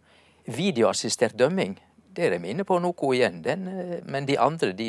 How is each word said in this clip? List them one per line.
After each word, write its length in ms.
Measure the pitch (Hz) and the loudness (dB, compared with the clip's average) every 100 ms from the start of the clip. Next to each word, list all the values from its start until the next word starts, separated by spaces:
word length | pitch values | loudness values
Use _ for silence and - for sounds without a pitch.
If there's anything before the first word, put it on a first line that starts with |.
| _ _ _ _ - | _ _ _ _ -8
videoassistert 880 | 117 196 120 101 98 113 - 113 110 | -2 0 4 2 2 -2 0 0 4
dømming, 380 | 135 190 95 95 _ _ _ | 2 2 -2 -4 _ _ _
der 240 | - 160 | -2 0
er 60 | 87 | 0
vi 80 | 85 | -4
inne 140 | 151 196 | -6 0
på 80 | 180 | 0
noe 280 | 180 - 143 | 0 0 0
igjen, 220 | 127 110 87 | 2 2 0
den, 240 | 143 175 185 | -4 -4 -6
eh, 280 | 190 180 170 - | -8 -8 -8 -6
men 160 | 139 139 | -6 0
de 80 | 143 | 2
andre, 340 | 131 160 113 | 2 2 -2
de 140 | 92 | -2